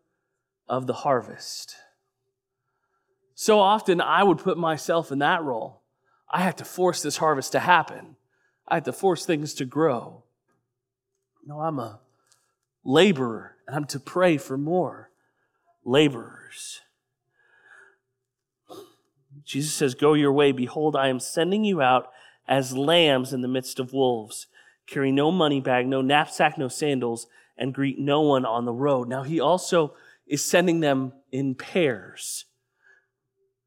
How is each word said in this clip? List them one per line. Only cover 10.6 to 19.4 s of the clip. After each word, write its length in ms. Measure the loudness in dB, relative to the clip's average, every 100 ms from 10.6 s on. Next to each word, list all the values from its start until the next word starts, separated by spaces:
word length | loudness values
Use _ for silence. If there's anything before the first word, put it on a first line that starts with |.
| _ _ _ _ _ _ _ _
No, 180 | -16 -8
I'm 180 | -4 -4
a 220 | -8 -12 _ _ _ _ _ _ _ _
laborer, 760 | 2 4 6 4 -2 -6 -12 -20 -12
and 100 | -8
I'm 100 | -8
to 140 | -10
pray 380 | -6 0 2 2
for 220 | -2 -6
more 500 | -4 -2 -4 -8 -20 _ _ _ _ _ _ _
laborers. 1000 | 0 4 4 2 -12 -18 -20 -18 -16 -18 _ _ _ _ _ _ _ _ _ -20 -20 _ _ _ _ _ _ _ -20 -20 -20 _ _ _ _ -20